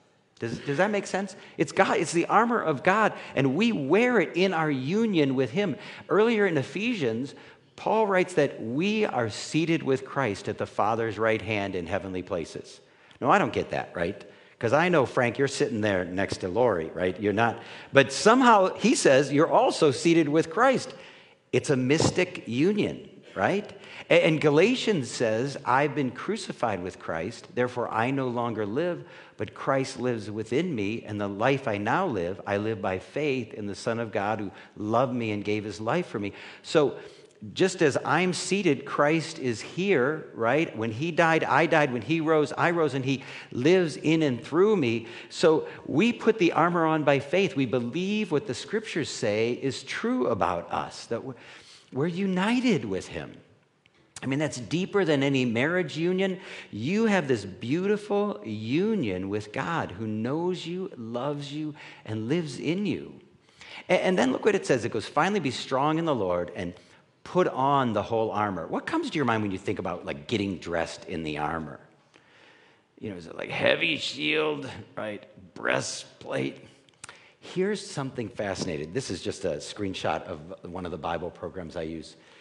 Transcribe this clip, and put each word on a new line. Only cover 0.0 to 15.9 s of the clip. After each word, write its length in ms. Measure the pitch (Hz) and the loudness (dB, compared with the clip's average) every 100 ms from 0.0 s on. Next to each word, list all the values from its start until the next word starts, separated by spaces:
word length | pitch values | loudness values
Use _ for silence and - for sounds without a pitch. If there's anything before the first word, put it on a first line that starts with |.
| _ _ _ - | _ _ _ -10
Does, 180 | 117 117 | -8 -6
does 180 | 143 139 | -2 0
that 140 | 202 | 0
make 140 | 202 202 | 0 -4
sense? 300 | 185 196 - - - | -4 -6 -10 -8 -4
It's 140 | 160 | 0
God, 240 | - 185 180 | 2 2 2
it's 160 | 165 | 0
the 140 | 170 - | 0 4
armor 340 | 180 233 226 | 4 4 2
of 220 | 160 139 | 0 0
God, 300 | 180 208 202 - - - | 2 4 2 0 -4 0
and 200 | 135 143 | 2 2
we 160 | 233 | 2
wear 480 | 190 135 190 247 240 | 0 2 4 4 4
it 140 | 151 165 | 2 2
in 180 | 190 | 2
our 180 | 165 156 | 2 0
union 640 | 135 131 208 226 175 139 131 | 0 0 0 2 4 4 2
with 160 | 131 | 0
Him. 240 | 147 202 120 - - - | 0 -2 -4 -10 -12 0
Earlier 380 | 175 226 220 196 | 4 4 4 2
in 120 | 151 | 2
Ephesians, 800 | 131 180 233 220 123 113 139 - - - _ - | -2 -4 -4 0 0 -2 -6 -12 -20 -20 _ -6
Paul 320 | - 214 208 | 0 2 2
writes 280 | 185 185 - | 2 2 2
that 260 | 135 - | 0 0
we 400 | 113 131 196 220 | -4 -2 0 0
are 260 | 208 123 113 | 0 0 -2
seated 540 | - - 156 165 165 | -4 -2 0 2 0
with 220 | 135 131 - | 0 -2 -2
Christ 420 | 143 127 98 - | -2 -2 -2 -6
at 100 | 101 | -6
the 80 | 110 | -4
Father's 540 | - 104 113 113 101 | 0 0 0 -2 0
right 220 | 110 110 | 0 0
hand 340 | 98 107 98 92 | 0 -2 -2 -4
in 120 | 82 | -4
heavenly 340 | 95 95 92 | -4 -4 -6
places. 580 | 90 92 78 - - - _ _ - - | -4 -6 -6 -10 -14 -20 _ _ -20 -2
No, 100 | 123 | 4
I 80 | 190 | 4
don't 140 | 135 | 4
get 200 | 101 76 | -2 -2
that, 200 | 69 - | -4 -4
right? 300 | 90 87 - - - - - | -4 -4 -4 -14 -20 -20 -4
'Cause 120 | 117 | 2
I 160 | 143 180 | 4 4
know, 180 | 170 120 | 4 2
Frank, 320 | - 120 117 | 2 2 2
you're 120 | 135 | 0
sitting 320 | - 139 110 | 2 0 2
there 240 | 107 | 2